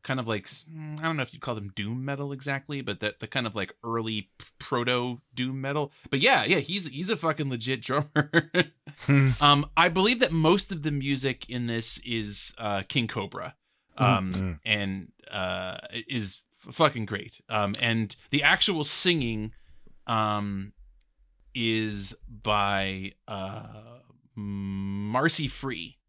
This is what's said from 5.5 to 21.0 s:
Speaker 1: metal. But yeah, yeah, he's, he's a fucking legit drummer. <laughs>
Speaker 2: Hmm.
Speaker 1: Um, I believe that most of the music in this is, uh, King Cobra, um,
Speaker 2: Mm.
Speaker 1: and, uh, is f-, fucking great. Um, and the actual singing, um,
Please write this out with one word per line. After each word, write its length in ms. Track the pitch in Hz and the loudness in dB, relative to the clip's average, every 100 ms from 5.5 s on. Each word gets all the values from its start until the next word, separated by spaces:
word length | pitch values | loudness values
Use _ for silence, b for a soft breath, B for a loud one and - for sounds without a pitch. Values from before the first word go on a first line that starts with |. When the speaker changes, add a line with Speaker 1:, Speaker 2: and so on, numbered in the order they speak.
| 135 | -2
Speaker 1:
metal. 300 | 135 143 143 B B | -4 -2 -4 B B
But 100 | - | 2
yeah, 240 | 220 254 110 | 6 4 4
yeah, 140 | 180 | 2
he's, 280 | - 196 165 | 0 -4 -6
he's 220 | 131 185 | -6 -4
a 80 | 196 | 0
fucking 320 | 160 151 143 | 0 0 -2
legit 320 | 123 113 135 | -2 -2 -4
drummer. 480 | - 135 - - 151 170 - | 0 -2 0 0 4 2 2
<laughs> 180 | 180 180 _ - - - | 0 0 _ -20 -8 4
Speaker 2:
Hmm. 240 | 139 135 123 | 6 6 6
Speaker 1:
Um, 260 | 147 143 147 - | 6 6 4 4
I 100 | 175 | 4
believe 300 | 170 202 240 | 4 2 4
that 120 | 240 | 2
most 380 | 160 156 196 - | 4 6 6 2
of 100 | 175 | -4
the 80 | 151 | -2
music 580 | 147 135 139 135 127 - | -2 0 0 0 -4 -6
in 180 | 123 120 | -4 -2
this 320 | 113 113 - - | -2 -2 -4 -2
is, 480 | 117 104 101 - - | -4 -2 -2 -4 -4
uh, 260 | 110 101 95 | -2 -2 0
King 200 | 139 113 | 0 0
Cobra, 480 | - 98 95 87 - _ _ _ - | -4 -6 -8 -10 -12 _ _ _ 2
um, 360 | 104 98 95 | 4 4 2
Speaker 2:
Mm. 260 | 92 95 82 - | -2 -2 -4 0
Speaker 1:
and, 460 | 104 101 95 87 _ - | 0 0 -4 -8 _ -10
uh, 480 | 104 92 90 92 - - 120 - | -6 -4 -4 -6 -10 -10 -12 -6
is 340 | 127 101 - _ _ - | -4 -4 -8 _ _ -14
f-, 60 | |
fucking 320 | - 156 123 107 | 2 2 4 -4
great. 360 | 110 110 - _ | -6 -8 -18 _
Um, 240 | 110 101 101 | 0 0 2
and 340 | 117 113 107 - b | 2 2 0 -4 b
the 140 | 147 | 2
actual 400 | 143 180 - 175 143 | 4 4 2 2 2
singing, 680 | - 185 165 120 107 107 b b b b - - | 4 4 4 0 -2 -6 b b b b -18 -2
um, 640 | 113 107 104 104 98 98 - - - | 0 2 0 -2 -6 -8 -14 -20 -20